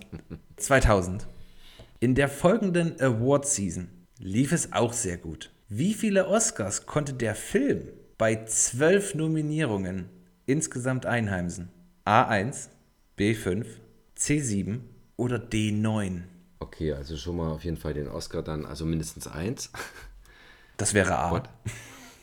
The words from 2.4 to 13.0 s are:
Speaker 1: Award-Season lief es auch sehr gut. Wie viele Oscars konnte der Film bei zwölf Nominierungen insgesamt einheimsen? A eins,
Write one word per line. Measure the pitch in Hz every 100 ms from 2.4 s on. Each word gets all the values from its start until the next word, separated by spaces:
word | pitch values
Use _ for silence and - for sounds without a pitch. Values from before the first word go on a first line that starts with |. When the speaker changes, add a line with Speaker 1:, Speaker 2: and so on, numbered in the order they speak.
| 180 226 202 175 165 -
Speaker 1:
Award-Season | 131 110 123 143 143 - 98 87 87 - _ -
lief | 95 104 139
es | - -
auch | 95 117
sehr | - 92 87
gut. | 82 76 - _ -
Wie | 101 180
viele | 214 220 196 175
Oscars | 214 - - 98 -
konnte | - 151 139
der | 127 110 107
Film | - 202 277 180 - - - -
bei | 110 113
zwölf | - - - 120 156 202 202
Nominierungen | 151 160 156 151 151 139 101 90 95 90 - - _ -
insgesamt | 147 160 131 123 127 98
einheimsen? | 117 107 92 87 80 87 - - _
A | - 110
eins, | 120 107 110 - - _ _ _